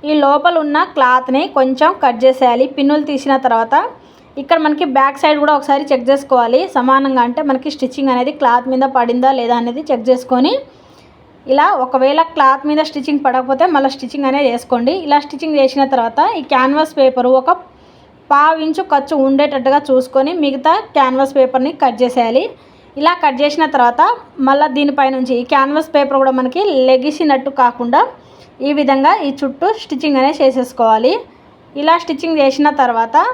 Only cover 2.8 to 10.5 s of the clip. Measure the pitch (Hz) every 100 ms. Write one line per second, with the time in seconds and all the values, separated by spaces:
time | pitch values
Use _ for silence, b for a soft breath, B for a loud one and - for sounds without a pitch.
2.8 | 277 294 302 277 277 269 262 226 226 277
3.8 | 453 - B B B - 277 330 302 302
4.8 | 339 262 269 269 311 302 294 294 277 277
5.8 | 285 269 240 277 277 254 233 254 370 -
6.8 | 247 269 269 262 240 247 294 262 294 294
7.8 | 254 254 269 247 254 - 254 240 247 262
8.8 | 262 262 240 247 262 269 233 240 233 240
9.8 | 311 254 226 254 254 247 285